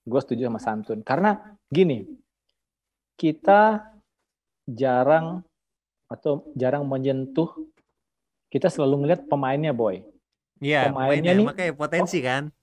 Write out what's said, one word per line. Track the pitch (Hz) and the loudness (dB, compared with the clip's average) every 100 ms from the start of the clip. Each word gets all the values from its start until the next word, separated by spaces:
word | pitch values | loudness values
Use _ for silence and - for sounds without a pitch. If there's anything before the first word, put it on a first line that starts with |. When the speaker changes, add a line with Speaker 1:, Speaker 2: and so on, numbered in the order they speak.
Speaker 1:
Gue | - 127 | -2 -4
setuju | 131 123 127 | -2 -4 -4
sama | 110 | -4
Santun. | - 110 107 110 | -4 -6 -6 -10
Karena | - 135 202 202 - _ _ | -4 0 0 0 -8 _ _
gini, | 143 185 117 95 - _ _ _ _ _ _ _ _ _ | 2 2 0 -8 -20 _ _ _ _ _ _ _ _ _
kita | _ 160 156 - 202 214 214 - - _ _ _ _ _ _ | _ -2 0 4 6 6 2 -8 -20 _ _ _ _ _ _
jarang | - 117 131 123 131 156 165 180 - _ _ _ _ _ _ | -14 -2 0 2 4 4 2 -8 -12 _ _ _ _ _ _
atau | 117 156 143 - | -8 -4 -4 -6
jarang | 131 127 143 | -4 -2 -2
menyentuh, | 143 135 131 131 131 135 - - - _ _ _ _ _ _ _ _ | -2 -2 -2 -2 -2 -2 -4 -6 -18 _ _ _ _ _ _ _ _
kita | 143 185 | -2 -2
selalu | - 139 143 | 0 0 0
ngeliat | 143 175 - | 0 -2 0
pemainnya, | 143 135 139 156 | -2 0 -2 -2
Boy. | 123 110 92 - _ _ _ _ _ | 0 -2 -2 -12 _ _ _ _ _
Speaker 2:
Iya, | 143 151 127 | -2 0 0
Speaker 1:
Pemainnya | |
Speaker 2:
pemainnya, | 139 131 147 165 | 0 0 2 2
Speaker 1:
nih, | 185 | 4
Speaker 2:
makanya | 214 - 180 | 2 0 -6
potensi | 147 147 165 185 180 | -4 -4 0 0 -2
Speaker 1:
oh, | |
Speaker 2:
kan. | 127 131 147 _ | -2 -2 -4 _